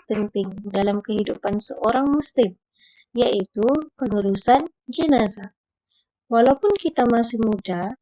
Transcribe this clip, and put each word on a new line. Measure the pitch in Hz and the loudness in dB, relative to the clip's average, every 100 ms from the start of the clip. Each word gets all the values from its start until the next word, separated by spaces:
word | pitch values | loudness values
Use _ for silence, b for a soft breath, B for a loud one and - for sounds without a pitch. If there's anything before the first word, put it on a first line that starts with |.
penting | - 214 208 202 190 190 202 | -4 -4 -2 -4 -6 -8 -6
dalam | 196 202 202 | -2 0 -2
kehidupan | - 208 202 - 202 208 | -2 -4 -4 -4 -4 -4
seorang | - - 220 247 277 | -4 -4 0 0 2
Muslim, | 294 294 - 214 - _ b b b _ 233 | 0 0 0 0 -2 _ b b b _ 0
iaitu | 240 202 190 208 226 302 294 - | 0 0 -2 0 0 0 -2 -8
pengurusan | 247 202 196 196 - 262 330 _ - | -4 -2 0 0 4 2 2 _ -10
jenazah. | 247 320 262 208 202 196 _ _ _ _ _ _ _ - | -2 2 2 2 -4 -18 _ _ _ _ _ _ _ 0
Walaupun | 233 247 277 415 403 | 4 4 4 2 0
kita | 320 311 247 | 0 0 2
masih | 233 233 233 | 2 0 -2
muda | 220 208 - 175 190 262 | 0 -2 -4 -4 -6 -8